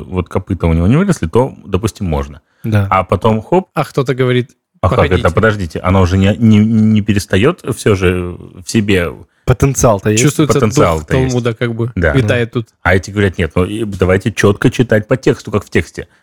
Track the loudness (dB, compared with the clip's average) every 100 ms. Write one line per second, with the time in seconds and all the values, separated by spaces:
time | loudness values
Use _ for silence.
0 | -6 -6 -6 -6 -6 -2 0 2 2 2
1 | 0 -2 0 0 0 -4 -8 -4 -4 -6
2 | -4 -4 -6 -12 _ _ -4 -2 0 -2
3 | -2 0 0 -2 0 -2 -2 -6 -4 -4
4 | -4 -2 0 0 -2 _ _ _ -2 2
5 | 2 2 0 2 2 0 -4 -4 0 2
6 | 2 2 2 4 4 6 4 2 2 2
7 | 0 -2 -2 0 0 0 -6 -2 0 2
8 | 2 0 -4 -10 -18 -18 -4 -2 2 0
9 | -2 -8 -18 _ -2 0 0 2 2 2
10 | 0 2 2 2 0 2 0 2 2 0
11 | -2 -2 0 -2 -4 -4 -6 -4 -4 -2
12 | 0 2 0 0 -2 -6 -8 _ -2 0
13 | 0 -2 -2 -2 -4 -2 -2 -4 -8 -2
14 | 0 0 0 0 2 2 0 0 0 0
15 | 0 -2 0 -2 -4 -6 -4 -4 -4 -10
16 | -16 _